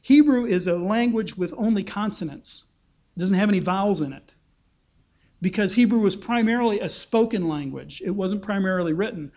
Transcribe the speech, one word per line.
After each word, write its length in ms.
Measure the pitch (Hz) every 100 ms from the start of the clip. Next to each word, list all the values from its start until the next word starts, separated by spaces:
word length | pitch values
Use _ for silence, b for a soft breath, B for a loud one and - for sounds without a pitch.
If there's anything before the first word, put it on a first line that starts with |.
Hebrew 440 | - 285 294 254 240
is 200 | 180 180
a 120 | 175
language 580 | 185 220 240 226 185 -
with 160 | 175 -
only 260 | 220 208
consonants. 880 | 190 202 208 - 160 143 - - - _ _ _ _ -
It 40 |
doesn't 160 | 185 185
have 120 | 208
any 100 | 190
vowels 420 | 170 190 202 170
in 120 | 143
it. 180 | 135 _ _ _ _ _ _ _ _ _ _ _ -
Because 320 | 185 214 196
Hebrew 240 | 233 233 226
was 180 | 202 190
primarily 640 | - 240 226 240 233 208
a 80 | 180
spoken 600 | - - 226 226 208 170
language. 520 | 147 139 135 143 -
It 100 | 190
wasn't 280 | 196 190 202
primarily 540 | 214 196 190 185 170
written, 380 | 160 214 185 143